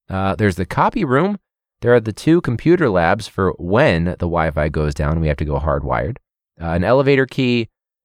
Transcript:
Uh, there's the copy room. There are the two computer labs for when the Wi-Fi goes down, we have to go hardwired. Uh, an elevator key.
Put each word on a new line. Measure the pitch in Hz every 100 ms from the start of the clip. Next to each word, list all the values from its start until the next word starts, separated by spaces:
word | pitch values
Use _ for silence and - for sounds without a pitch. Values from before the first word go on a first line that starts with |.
| -
Uh, | 95 98
there's | 92 104 92
the | 90
copy | - 202 254
room. | 147 135 190 202 _ _ _ -
There | 117
are | 120
the | 110
two | 101 156 170
computer | 139 117 156 180 139
labs | 90 85 107 -
for | - 92
when | - 87 110 151 82
the | 87 -
Wi-Fi | 87 82 80 76 76
goes | 76 76
down, | 73 73 80
we | 78
have | 73
to |
go | 76 69
hardwired. | 76 69 69 60 73 127 _ _ _ -
Uh, | 82
an | 87
elevator | 92 131 139 135
key. | 131 - 127 120 110 _ _ _